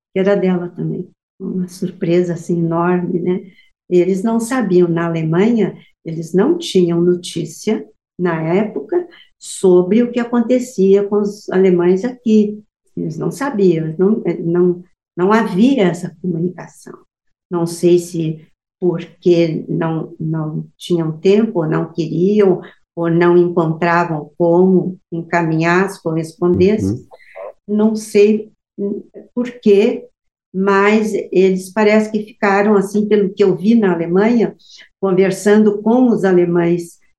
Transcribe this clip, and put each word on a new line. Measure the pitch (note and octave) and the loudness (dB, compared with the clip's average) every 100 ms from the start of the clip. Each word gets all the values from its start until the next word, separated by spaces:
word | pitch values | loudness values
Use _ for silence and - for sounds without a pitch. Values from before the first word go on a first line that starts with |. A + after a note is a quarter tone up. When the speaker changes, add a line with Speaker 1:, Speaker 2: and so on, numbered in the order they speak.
| _ | _
Speaker 1:
que | G3 | -2
era | F#3+ G3+ | 0 0
dela | F#3 F3+ F3 | 0 -2 -4
também. | - D#3+ - F3+ _ _ - | -8 -6 -6 -10 _ _ -14
Uma | F#3+ F#3 F3+ | -8 -6 -8
surpresa, | - F3+ - D#3+ F3 F3 | -8 -10 -6 -2 0 0
assim, | D#3+ - F3 | -4 -4 -2
enorme, | E3 E3 F3 F3+ F3 F3+ | -2 0 0 0 -2 -4
né? | F3+ F#3 - - _ _ - | -2 -4 -6 -20 _ _ -2
Eles | F3+ F3 F#3+ | 0 2 0
não | A3+ A3+ | -2 -2
sabiam, | A3+ C4 G3 F3+ F3 | -2 -2 0 2 2
na | E3 E3+ | 2 -2
Alemanha, | E3 D#3+ D#3+ A3 A#3 F#3 - - _ | -2 -2 0 2 2 -2 -4 -20 _
eles | - D#3+ D#3+ | -12 -10 -4
não | F3+ B3 - | 0 2 0
tinham | - F#3+ E3+ E3+ | -2 0 2 2
notícia, | F3 F3+ - E3 D#3 - - B3+ - _ _ - | 2 0 -4 -10 -10 -8 -4 -4 -6 _ _ -6
na | F3 E3 | -4 -2
época, | D#3+ F3+ G#3+ - - F3 - - _ _ | -2 0 -2 -6 -4 -4 -4 -10 _ _
sobre | - - F#3 F3+ F3+ A3 | -18 -2 2 4 4 2
o | A#3+ | 0
que | B3 | -2
acontecia | A#3 A#3+ A3+ B3+ - - F#3+ G3 | -2 -2 0 0 -2 0 4 4
com | G3+ G#3 | 2 -2
os | G#3 - - | -2 -6 -4
alemães | F#3 F#3+ F3 F3 F#3 | 0 2 4 2 0
aqui. | A#3+ B3+ A3+ G#3+ G#3 G#3+ - _ _ - | -2 -6 0 2 2 -2 -16 _ _ -10
Eles | E3+ D#3+ | -8 -6
não | E3+ | -6
sabiam, | - C#4 G#3+ F#3+ D#3+ D#3 D#3+ | -6 -6 0 2 2 -2 0
não, | F#3+ A3+ F3+ E3+ | 0 0 -2 -4
não, | E3 F3 F3+ F3 - _ _ - | -2 0 0 0 -8 _ _ -4
não | F#3 | 0
havia | A3 A3 F3+ B3 C4 | 0 0 2 2 2
essa | F3+ E3 F3 - | 0 -2 -8 -10
comunicação. | F3+ D#3+ F3+ D#3+ D#3 - - - _ _ _ _ _ | -6 -4 -4 -8 -16 -20 -20 -20 _ _ _ _ _
Não | F3 E3+ | -4 -4
sei | - F3 F3 | -2 2 2
se | F3 E3 D#3+ D#3 - _ _ _ | 0 -6 -6 -8 -14 _ _ _
porque | F3+ E3 - _ F#3 E3+ E3 D#3 - | -4 -4 -8 _ 2 4 2 -2 -6
não, | E3 E3 D#3+ - - | -4 -4 -4 -8 -8
não | D#3+ D#3+ D#3 D#3+ D#3 _ | -6 -6 -6 -8 -12 _
tinham | - F3 D#3+ D#3 | -4 -2 -2 -2
tempo, | F#3+ G#3 A3+ F3+ | 2 2 2 -2
ou | D#3 | -2
não | D#3+ E3 | -2 -4
queriam, | - D#3+ E3 F#3 G#3 G3 F3 - - _ - | -6 -6 0 2 4 2 2 -4 -20 _ -6
ou | E3+ | -2
não | E3+ F3 F3 | 2 4 4
encontravam | F3 F3 D#3+ D#3+ E3+ E3+ E3+ D#3+ D3 - | 4 0 -2 -2 0 0 0 -4 -8 -2
como | E3+ F3 F#3+ F#3 F3 - _ | 2 4 4 2 0 -6 _
encaminhar | E3+ E3 E3+ E3 D#3+ E3 F3 F#3+ | -12 -4 -2 0 0 0 0 0
as | - | -4
correspondências. | E3 D#3+ D#3+ - F3 F3 F3+ G#3+ F#2+ A#2+ | -6 -6 -6 -4 0 2 2 2 -2 -4
Speaker 2:
Uhum. | - - _ - - - - | -10 -20 _ -18 -18 -16 -6
Speaker 1:
Não | G#3 A3 G#3+ | 0 0 -2
sei | - G#3 G#3 G#3+ - _ _ - G3+ - - - - | -2 2 4 2 -4 _ _ -10 -8 -8 -12 -20 -12
por | - B3 - | -8 -8 -2
quê, | A3 G3+ A#3 - - _ _ _ _ | 2 4 4 0 -10 _ _ _ _
mas | F#3 G3 G3 G3+ A3 G3+ G3 - | -4 0 2 2 2 0 -4 -2
eles | F#3 F#3+ F#3 - | 2 2 0 -4
parece | - G#3+ G#3+ G#3+ | -2 2 2 2
que | G#3+ | -4
ficaram, | G#3+ - G#3 G3 G#3 G3+ | -8 -4 0 2 2 2
assim, | F#3+ G#3 G#3 | 0 -2 0
pelo | G#3 F#3+ | 2 0
que | - | 0
eu | G3 D#3+ | 0 2
vi | F#3+ A#3 | 2 2
na | G3 | 2
Alemanha, | E3+ E3 F3+ A3 A#3+ F3+ - _ - - _ | 0 0 0 2 2 0 -4 _ -20 -20 _
conversando | F#3+ F3+ F#3+ F#3+ G#3+ G#3+ G#3+ G3+ | -2 2 0 0 2 4 4 2
com | A3 B3 B3+ | 0 2 2
os | F#3+ | 2
alemães | F#3+ F3+ F3 E3+ E3+ F3 E3+ - _ | 2 2 2 0 0 -2 -4 -16 _